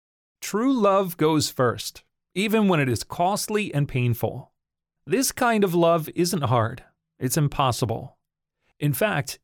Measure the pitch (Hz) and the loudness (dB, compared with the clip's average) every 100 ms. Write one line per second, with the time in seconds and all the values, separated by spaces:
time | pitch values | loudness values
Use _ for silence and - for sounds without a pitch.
0 | _ _ _ _ - 202 254 269 202 190 | _ _ _ _ -6 -2 0 2 4 4
1 | 196 - 156 156 - - 123 101 - - | 0 0 2 2 0 0 0 -2 -8 -14
2 | - _ _ - 214 220 202 170 135 113 | -20 _ _ -4 0 2 4 2 2 -2
3 | - - 175 202 - 214 208 143 143 131 | -4 -2 -2 -2 -2 -4 -2 -2 -2 0
4 | 123 117 113 127 - _ _ _ _ _ | 0 0 -4 -6 -14 _ _ _ _ _
5 | - 196 262 - 240 220 202 170 165 170 | -4 -2 -2 0 0 2 2 4 4 2
6 | 156 - 175 180 135 123 110 - - _ | 0 -2 -2 -2 0 2 0 -4 -16 _
7 | _ _ 127 165 147 - 135 117 120 120 | _ _ -4 0 0 0 0 0 -4 -4
8 | 135 - _ _ _ _ _ _ 147 139 | -10 -18 _ _ _ _ _ _ -4 0
9 | 214 165 - - | 0 -2 -4 -8